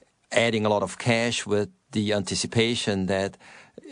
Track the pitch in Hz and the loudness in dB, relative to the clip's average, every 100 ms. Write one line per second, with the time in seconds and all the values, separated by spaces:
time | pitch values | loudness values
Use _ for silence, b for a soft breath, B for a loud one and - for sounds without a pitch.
0 | b _ _ - 117 113 107 104 95 - | b _ _ 2 2 2 2 2 0 -2
1 | 123 113 117 113 - 104 101 - _ 113 | 0 2 0 -2 0 0 0 -6 _ -2
2 | 104 104 92 95 120 117 113 120 - 98 | 0 0 -2 -4 -2 0 2 0 -2 0
3 | 95 95 95 - B B B - - | 0 0 -2 -6 B B B -20 -8